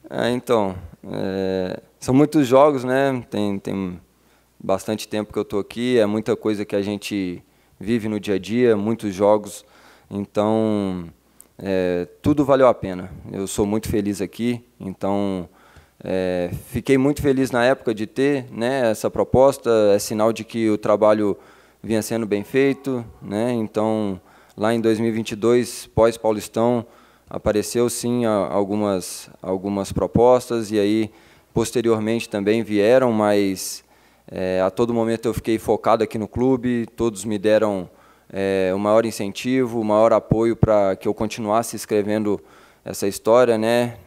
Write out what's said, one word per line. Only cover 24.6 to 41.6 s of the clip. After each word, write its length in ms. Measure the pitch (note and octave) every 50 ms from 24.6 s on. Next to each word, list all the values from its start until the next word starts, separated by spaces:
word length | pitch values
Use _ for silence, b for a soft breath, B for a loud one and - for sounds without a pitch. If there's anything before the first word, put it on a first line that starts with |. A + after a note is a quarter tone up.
| G#2 A2
em 80 | A#2 A#2
dois 200 | A2 A2+ A2 G#2
mil 80 | A#2 A#2
e 40 |
vinte 200 | A2 A2+ A2 -
e 40 | A#2+
dois, 520 | G#2 G#2 A#2 A#2+ B2 A#2 - - - - -
pós-Paulistão, 1000 | _ - A2 A#2 A#2 - - A2 A2 G#2 G2 - - A2 A2+ A#2+ B2 A#2 G#2+ b b b b b b b b b
apareceu 600 | - - - A2 G#2 G#2 G2 - - A#2+ A#2+ A#2+
sim 340 | - - - A#2+ A#2+ B2 A#2+
a, 60 | A2
algumas, 1000 | G#2+ G2+ F#2 C2 D2 G2+ G#2 F#2+ G#2 G#2 G#2 G#2 G2 F2+ E2+ - - - - - - _
algumas 480 | - - - F#2+ F#2 G2+ G2+ G2 G2 -
propostas 800 | - - F#2+ F2+ - A2+ A#2 B2 B2+ B2 - - A#2+ A#2 A2 G2
e 80 | G#2+ G#2
aí 320 | G2+ G2+ G#2+ A2 A2 G2+ b b b b b b b b
posteriormente 760 | _ A2+ A#2 - - A#2+ A2+ A#2 A2+ A2 G#2+ G#2+ A2+ A#2 - -
também 340 | - G#2 G2 G2+ A2 A#2
vieram, 480 | A2 G2+ G#2 G2+ G2+ A2 B2 C3 C3 B2
mas, 720 | A2 G#2+ G#2+ G#2 G#2 G#2 G2+ G2 F#2+ F#2 - - - - b b b b b b b b b -
é, 300 | F2+ F#2 F#2 F#2 F#2 F#2
a 100 | F#2 F#2+
todo 240 | - - A#2+ A#2 A#2+
momento 320 | A#2 A2+ A2+ A2+ A2+ -
eu 80 | A#2+ G#2+
fiquei 240 | - - A#2+ A2+ G#2+
focado 460 | - - A2 G2+ - A#2 A2 A#2 A2
aqui 140 | - - A2+
no 100 | G#2 -
clube, 580 | - A#2 B2 C3 C3 B2 A2+ B2 B2 A#2+ A2+ - _
todos 300 | - A#2 A#2 G#2 F#2+ F#2+
me 120 | A#2 G#2
deram, 540 | G2+ F#2 G#2+ G#2+ G#2+ A2 G#2+ G2+ F#2+ F2 F2 b b b b b b b b
é, 380 | - F#2+ G2 G2 G2 F#2+ F#2+ F#2
o 60 | F#2 G2
maior 260 | G#2 G#2 G#2+ A2+ A2+
incentivo, 760 | A2+ G#2 - G#2+ G2+ G2 - - B2 C3 C3 B2+ A#2 A2+ A#2+
o 40 | G#2+
maior 280 | G#2+ G#2 G#2+ A2+ A2+
apoio 420 | A2+ G#2 - - - A2 A2+ A#2 A2+
pra 400 | - - A2 G#2+ G#2 G2+ F#2+ F#2+
que 140 | - - G#2+
eu 60 | G2+
continuasse 600 | - A2+ G#2+ - - A2+ G#2 G#2 A2+